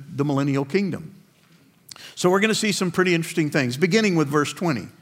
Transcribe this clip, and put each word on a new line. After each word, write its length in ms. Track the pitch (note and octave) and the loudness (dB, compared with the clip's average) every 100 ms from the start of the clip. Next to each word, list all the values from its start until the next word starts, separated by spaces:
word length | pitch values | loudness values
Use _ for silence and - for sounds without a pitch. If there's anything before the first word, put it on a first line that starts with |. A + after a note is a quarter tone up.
| C#3 | -6
the 100 | C3 | -4
millennial 400 | C#3+ C#3 C#3+ C#3 | -2 0 0 -2
kingdom. 500 | C#3 G3 G3 B2+ - - _ _ _ _ _ _ - - - | 0 -2 -2 -6 -12 -20 _ _ _ _ _ _ -20 -20 -18
So 160 | - F3+ | -2 2
we're 100 | F#3+ | 4
gonna 140 | A3 | 2
see 180 | G3+ G#3+ | 2 0
some 180 | F#3 F#3 | 0 0
pretty 240 | F3 F#3 | 2 2
interesting 360 | E3+ D#3+ - D3+ | 2 0 -2 0
things, 260 | D#3 B2 B2+ | 0 -2 0
beginning 380 | F3+ G#3+ G#3+ | 2 2 4
with 140 | E3 C#3+ | 2 2
verse 260 | D3+ C#3+ | 0 0
twenty. 340 | - F3 B2 - - | -2 -2 -2 -6 -16